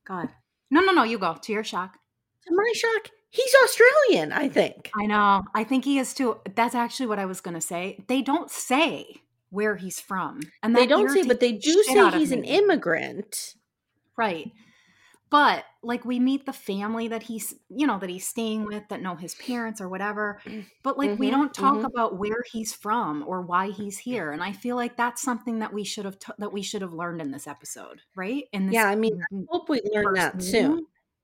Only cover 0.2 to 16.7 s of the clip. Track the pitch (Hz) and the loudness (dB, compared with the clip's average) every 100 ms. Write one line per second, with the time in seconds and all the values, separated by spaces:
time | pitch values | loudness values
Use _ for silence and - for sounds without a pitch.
0.2 | 165 - _ _ - 294 381 349 226 233 | -6 -10 _ _ 0 4 4 4 2 0
1.2 | 185 160 - 208 220 190 185 _ _ _ | -2 -4 -4 -4 -4 -6 -6 _ _ _
2.2 | _ _ - 349 440 440 453 440 - _ | _ _ -2 0 2 0 0 -2 -4 _
3.2 | _ - 523 539 480 - 480 587 539 240 | _ -2 4 6 6 8 8 8 6 4
4.2 | 151 - 285 262 170 - - 214 208 208 | 2 0 0 2 2 0 -8 -4 0 4
5.2 | 202 196 196 214 220 262 262 277 254 - | 4 4 2 -4 0 0 2 0 0 -2
6.2 | 254 220 - 190 233 240 233 - 254 208 | -2 -2 -4 0 0 0 -4 -4 -4 -2
7.2 | 190 185 196 170 - 175 185 202 - 262 | -4 -6 -10 -8 -6 -6 -8 -8 -2 -2
8.2 | 254 302 339 - - 254 320 143 - - | 0 0 -2 -8 0 2 2 -2 -10 -20
9.2 | _ _ _ 185 214 202 185 - - 190 | _ _ _ -4 -2 -2 -6 -12 -8 -6
10.2 | 156 - - _ 220 240 247 311 415 285 | -6 -8 -14 _ 2 4 6 6 4 4
11.2 | 277 247 247 214 285 339 427 415 370 330 | 4 4 2 2 4 6 6 8 6 6
12.2 | 302 247 - 320 415 320 - 160 135 143 | 2 0 0 4 4 4 2 -2 -2 -8
13.2 | - - - - _ _ _ _ _ - | -10 -10 -12 -16 _ _ _ _ _ -4
14.2 | 220 165 226 - _ _ _ _ _ _ | -2 -4 -8 -16 _ _ _ _ _ _
15.2 | _ 294 285 170 - _ 233 240 233 247 | _ 6 6 4 -2 _ -6 -6 -2 0
16.2 | 254 277 269 254 - | 2 0 -4 -10 -6